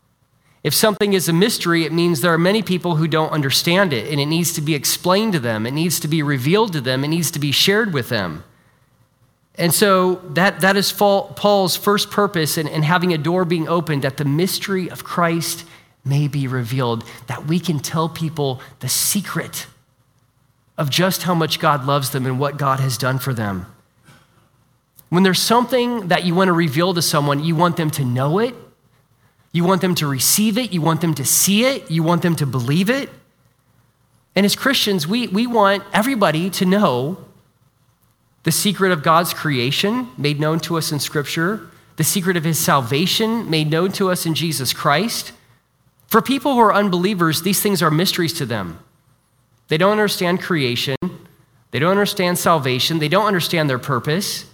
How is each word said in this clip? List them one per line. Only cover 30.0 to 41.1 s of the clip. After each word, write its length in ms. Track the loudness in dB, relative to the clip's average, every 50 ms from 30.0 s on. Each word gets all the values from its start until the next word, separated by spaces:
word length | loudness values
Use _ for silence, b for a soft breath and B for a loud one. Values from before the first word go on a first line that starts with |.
| 0 -2
receive 500 | -2 0 0 0 2 2 2 2 2 0
it, 140 | -2 -2 -2
you 100 | 0 0
want 180 | 0 0 0
them 140 | 0 0 -2
to 100 | -2 -2
see 400 | 0 0 2 2 2 4 4 2
it, 240 | 2 0 -2 -4 -4
you 140 | -2 0 2
want 200 | 2 2 2 2
them 120 | 2 0
to 100 | 0 0
believe 460 | -2 -2 -2 -2 0 0 2 2 2
it. 180 | 0 -2 -4 -8 -12 -18 _ _ _ _ _ _ _ _ _ _ _ _ _ _ _ _ _ _ _ _ _ _ 0
And 100 | 2 2
as 120 | 2 2
Christians, 500 | 0 0 0 0 0 0 0 0 0 0
we, 220 | -2 -2 -2 -2 -2
we 180 | -2 -2 0
want 380 | 0 2 4 4 4 4 2 -2 -2 0
everybody 580 | 0 2 2 0 2 2 2 2 0 -2 -2
to 160 | -2 0 2
know 580 | 2 4 4 4 2 2 0 -2 -4 -6 -8 -12 -18 -20 _ _ _ _ _ _ _ _ _ _ _ _ _ _ _ _ _ _ _ _ _ -4
the 80 | -2
secret 400 | -2 0 0 0 0 0 2 0
of 140 | 0 2 2
God's 280 | 4 4 4 2 0 -4
creation 760 | -6 -4 -2 -2 0 0 -2 -2 0 0 0 0 -2 -4 -6 -6 -4
made 220 | -2 -2 0 0
known 180 | 0 0 0 -2
to 160 | -2 -2 -4
us 140 | -4 -2 -2
in 80 | -4 -4
Scripture, 720 | -4 -4